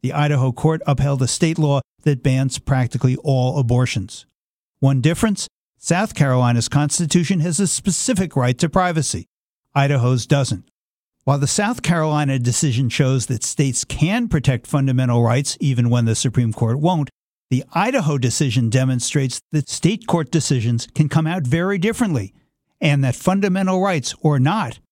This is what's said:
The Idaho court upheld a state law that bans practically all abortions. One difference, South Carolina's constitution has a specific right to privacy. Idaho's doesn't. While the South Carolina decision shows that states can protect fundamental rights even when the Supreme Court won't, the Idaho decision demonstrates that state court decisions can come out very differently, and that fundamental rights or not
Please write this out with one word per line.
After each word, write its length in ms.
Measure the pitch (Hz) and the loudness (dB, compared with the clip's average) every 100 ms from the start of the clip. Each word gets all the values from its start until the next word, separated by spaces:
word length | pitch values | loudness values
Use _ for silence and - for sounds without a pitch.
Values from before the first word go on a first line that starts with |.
The 100 | - | -4
Idaho 400 | 151 147 143 131 | 0 0 2 0
court 300 | 120 156 160 - | 0 0 0 -2
upheld 360 | 139 135 139 | 0 0 0
a 60 | 127 | -2
state 300 | - 160 165 | 0 0 2
law 220 | 151 139 - _ | 0 0 -2 _
that 180 | 151 139 | -2 0
bans 380 | 139 131 135 - | 0 0 0 -4
practically 560 | - 131 123 120 127 127 | -2 0 0 0 0 0
all 340 | 151 131 127 143 | 0 2 2 0
abortions. 720 | 120 123 127 - 95 - - _ _ _ _ _ | 2 2 0 -2 -8 -14 -20 _ _ _ _ _
One 220 | 135 139 | 0 2
difference, 460 | 135 170 226 196 - _ _ _ | 0 2 0 0 -6 _ _ _
South 340 | - 170 214 | -2 -2 -2
Carolina's 560 | - 143 127 123 120 113 | 0 2 4 4 2 0
constitution 680 | 143 147 - 165 175 160 190 | 0 0 -2 0 0 2 0
has 200 | 165 165 | 0 0
a 60 | 196 | -2
specific 720 | - - 170 - 208 190 - | -2 -4 -2 -2 -2 -2 0
right 200 | 123 123 | 0 0
to 100 | 165 | 0
privacy. 560 | 190 180 160 135 92 - _ _ _ _ | 0 0 0 -2 -6 -10 _ _ _ _
Idaho's 540 | 143 139 143 120 127 - | 0 2 2 2 0 2
doesn't. 420 | 143 131 92 - _ _ _ _ _ | 0 0 -4 -10 _ _ _ _ _
While 160 | - 143 | -2 0
the 80 | 139 | 0
South 340 | - 208 240 | 0 -2 -2
Carolina 560 | - 170 156 151 143 135 | -2 0 2 0 0 0
decision 520 | 120 - 156 120 131 | 0 0 0 0 -2
shows 360 | - 135 131 - | 0 0 0 -2
that 180 | 127 | -6
states 400 | - - 139 120 | -6 -2 -2 -2
can 440 | - - 160 226 233 | -6 -2 0 0 0
protect 400 | 160 131 123 - | 0 0 -2 -2
fundamental 560 | 147 135 127 127 117 | 0 2 2 2 2
rights 340 | 117 123 143 - | 2 0 -2 -4
even 300 | 147 123 120 | -2 2 2
when 160 | 120 113 | 2 2
the 80 | |
Supreme 400 | 110 127 120 117 | 0 0 0 -2
Court 240 | 110 113 123 | 0 -2 0
won't, 300 | 156 175 143 _ _ _ _ | 0 0 -4 _ _ _ _
the 140 | 127 - | -4 -2
Idaho 460 | 165 208 269 156 143 | -2 0 0 0 0
decision 500 | 120 - 143 117 113 | -2 0 0 0 2
demonstrates 680 | 127 131 127 - 147 135 - _ | 2 0 0 -2 -2 -2 -6 _
that 180 | 156 143 | -4 -4
state 360 | - 165 214 - | -2 -2 -2 -2
court 240 | 175 151 | -2 0
decisions 580 | 160 - 131 113 117 - | -2 0 0 0 -2 -4
can 160 | - 151 | -2 0
come 160 | 160 156 | 2 0
out 220 | 180 127 | -2 -2
very 320 | 160 185 202 | 0 0 0
differently, 560 | 202 226 226 143 98 _ _ _ _ _ | -2 0 -2 -2 -4 _ _ _ _ _
and 240 | 165 143 | 0 2
that 120 | 135 - | 0 0
fundamental 680 | - 190 196 185 190 185 | 0 0 0 0 0 0
rights 320 | 196 175 - - | 0 -2 -4 -2
or 160 | 156 143 | 0 2
not 420 | 135 214 143 - _ | 2 0 -4 -8 _